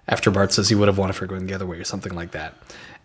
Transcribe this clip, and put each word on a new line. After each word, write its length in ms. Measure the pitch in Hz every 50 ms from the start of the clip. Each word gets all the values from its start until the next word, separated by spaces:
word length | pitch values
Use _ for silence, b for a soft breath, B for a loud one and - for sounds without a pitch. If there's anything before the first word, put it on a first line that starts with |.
| - -
after 220 | - - - 107
Bart 200 | 95 98 98 -
says 160 | - 110 98 104
he 60 | 110
would 140 | 101 104 101
have 100 | 95 98
won 120 | 95 92
if 100 | 95 -
we're 60 | 95 92
going 180 | 95 92 92
the 80 | 95 95
other 120 | 95 95
way 120 | 90 82 85
or 60 | 95
something 300 | - - 95 - 98 90
like 180 | 85 85 87
that. 220 | - 78 80 82 - _ B B B B B B B B